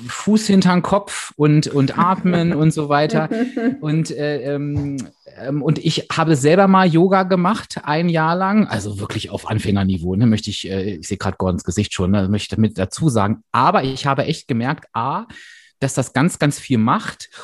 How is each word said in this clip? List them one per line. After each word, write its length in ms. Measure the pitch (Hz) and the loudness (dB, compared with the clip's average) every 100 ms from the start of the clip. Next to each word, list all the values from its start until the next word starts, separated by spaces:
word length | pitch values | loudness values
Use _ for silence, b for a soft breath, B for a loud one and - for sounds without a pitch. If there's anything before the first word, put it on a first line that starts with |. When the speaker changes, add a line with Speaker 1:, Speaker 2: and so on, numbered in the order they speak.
| 120 | -14
Speaker 1:
Fuß 380 | - - 214 214 | -6 0 2 4
hinterm 340 | 190 180 180 | 4 4 2
Kopf 540 | 170 202 202 - - - | 2 0 -2 -12 -8 0
und, 300 | 151 151 143 | 4 4 2
und 320 | 139 135 - | 0 0 2
atmen 560 | 175 190 180 175 170 | 0 2 0 2 0
und 160 | 151 160 | 2 2
so 180 | 156 147 | 2 0
weiter. 400 | 147 156 165 156 226 247 | 2 2 0 -2 -2 -4
Speaker 2:
<laughs> 260 | - 233 - | -2 -2 -2
Speaker 1:
Und, 280 | 156 156 160 | -2 -2 -2
äh, 440 | 131 147 147 131 | -4 -4 -4 -4
ähm, 420 | 143 143 147 143 139 104 _ - - | -4 -4 -4 -4 -6 -10 _ -20 -12
ähm, 260 | 120 147 | -6 -2
und 140 | 139 147 | 0 0
ich 300 | 160 - - | 0 -4 -4
habe 240 | - 160 | -2 2
selber 320 | 147 143 180 196 | 2 4 4 6
mal 220 | 190 185 | 6 6
Yoga 360 | 160 185 190 | 4 4 2
gemacht, 560 | 185 185 175 220 - - | 2 0 0 -2 -6 -10
ein 260 | - 151 175 | -4 -2 0
Jahr 280 | 165 160 175 | 0 0 0
lang. 300 | 190 214 - | 2 2 2
Also 340 | 104 101 98 | -2 -6 -8
wirklich 280 | 104 113 - | -6 -8 -6
auf 220 | - - | -8 -4
Anfängerniveau, 640 | 110 110 101 95 95 87 95 | -2 0 0 0 0 -2 2
ne, 100 | 120 | 4
möchte 220 | 107 - | 2 -2
ich, 180 | 101 85 | -8 -6
äh, 280 | 95 95 | -6 -6
ich 140 | 87 - | -8 -8
sehe 100 | 98 | -6
grad 180 | 98 - | -6 -2
Gordons 280 | 92 90 | -2 -2
Gesicht 280 | - 90 107 | -2 -2 -2
schon, 200 | - 92 | -2 0
ne, 140 | 104 95 | 2 0
möchte 140 | 104 | -2
ich 120 | - 113 | -2 0
damit 220 | 110 - | 0 0
dazu 320 | 135 - 160 | -4 0 0
sagen. 320 | 113 101 110 _ | 2 0 -2 _
Aber 320 | 117 143 190 | 0 2 2
ich 220 | 135 131 143 | 0 -4 -2
habe 180 | 139 | 0
echt 240 | 127 160 - | -2 -4 -4
gemerkt, 380 | 117 123 160 - | -4 -2 -6 -6
A, 320 | 113 127 170 233 B B B B - | -6 -4 -6 -10 B B B B -6
dass 120 | 135 | -4
das 180 | - 127 | -2 -2
ganz, 260 | 120 170 - | 0 0 0
ganz 200 | 147 - | -2 -2
viel 180 | - 120 | -2 0
macht. 540 | 110 196 - - - B | 2 0 -4 -14 -18 B